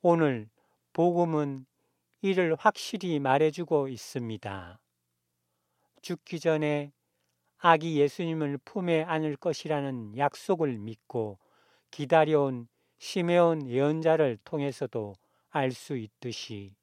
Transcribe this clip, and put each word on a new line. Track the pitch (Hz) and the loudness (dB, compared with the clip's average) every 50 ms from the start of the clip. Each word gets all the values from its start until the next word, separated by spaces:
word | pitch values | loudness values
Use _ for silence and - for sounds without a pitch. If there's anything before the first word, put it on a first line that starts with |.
| - | 4
오늘 | 175 170 170 160 147 127 113 107 110 _ _ _ _ _ _ _ _ | 4 4 4 4 2 0 -2 -8 -12 _ _ _ _ _ _ _ _
복음은 | _ - 165 180 170 175 175 165 160 151 147 139 139 135 131 _ _ _ _ _ _ _ _ _ _ _ | _ 2 2 2 4 2 0 2 0 -2 -2 -2 -6 -10 -14 _ _ _ _ _ _ _ _ _ _ _
이를 | - 196 190 185 180 165 160 | -2 0 2 2 2 2 0
확실히 | 156 - 214 - - - - - 196 190 180 160 147 | 2 2 2 2 2 -10 -8 -8 -6 -4 -2 -2 0
말해주고 | 139 135 131 143 156 156 147 175 170 - 165 147 139 135 | 2 2 4 4 4 2 0 -2 -4 0 0 0 0 -2
있습니다. | 127 113 - - - 135 120 113 110 104 - 104 98 95 90 87 92 - _ _ _ _ _ _ _ _ _ _ _ _ _ _ _ _ _ _ _ _ _ _ _ _ | -8 -12 -14 -10 -8 -8 -6 -6 -8 -8 -8 -10 -10 -10 -12 -16 -20 -20 _ _ _ _ _ _ _ _ _ _ _ _ _ _ _ _ _ _ _ _ _ _ _ _
죽기 | - - 175 - _ - - 160 | -10 -10 -10 -10 _ -12 -12 -2
전에 | - 165 156 156 151 147 147 147 143 143 _ _ _ _ _ _ _ _ _ _ _ _ _ _ | 0 0 0 2 2 0 0 -2 -4 -8 _ _ _ _ _ _ _ _ _ _ _ _ _ _
아기 | - 175 165 160 165 170 160 143 | 6 6 6 6 4 0 4 4
예수님을 | 143 143 - - 180 165 160 160 156 143 143 139 | 4 4 2 -4 -4 -4 -2 -2 -2 -4 -4 -6
품에 | _ - - 214 180 175 165 156 | _ -10 -8 -6 0 2 2 0
안을 | 156 180 165 156 156 151 143 | 0 0 -2 -2 -2 -2 -4
것이라는 | - - 175 156 - - 156 156 147 139 139 131 123 113 104 104 123 | -4 -4 -6 -6 -4 -4 -4 -2 -2 -2 -4 -6 -8 -10 -12 -4 0
약속을 | 143 143 - - - - 190 160 165 143 123 107 | 0 0 -2 -4 -2 -2 0 0 0 -2 -2 -6
믿고 | 101 113 113 _ _ _ - 123 110 107 98 _ _ _ _ _ _ _ _ _ _ _ | -8 -10 -12 _ _ _ -6 -4 -4 -4 -8 _ _ _ _ _ _ _ _ _ _ _
기다려온 | - - 147 131 170 160 156 151 156 147 143 139 131 120 117 _ _ _ _ _ _ _ | -10 -10 0 4 6 6 6 6 4 2 2 0 -2 -6 -10 _ _ _ _ _ _ _
시메온 | - - - 196 175 170 175 175 175 170 165 156 139 127 | -16 -6 -4 -2 0 4 4 6 6 4 2 0 -4 -2
예언자를 | 120 131 139 147 156 160 160 160 160 156 156 135 117 - _ | 0 0 2 2 0 2 2 2 4 4 2 0 0 -6 _
통해서도 | - - 151 139 143 127 - 139 113 - 117 107 104 98 _ _ _ _ _ _ _ | -8 -6 -4 -4 -4 -4 -6 -8 -6 -6 -6 -8 -8 -12 _ _ _ _ _ _ _
알 | - 156 135 131 | -2 0 0 0
수 | 123 - - - 151 | -2 -6 -10 -8 -8
있듯이 | 123 110 104 _ _ - 123 113 - - - 113 101 101 95 101 _ | -8 -8 -10 _ _ -10 -10 -10 -10 -10 -12 -12 -12 -12 -16 -20 _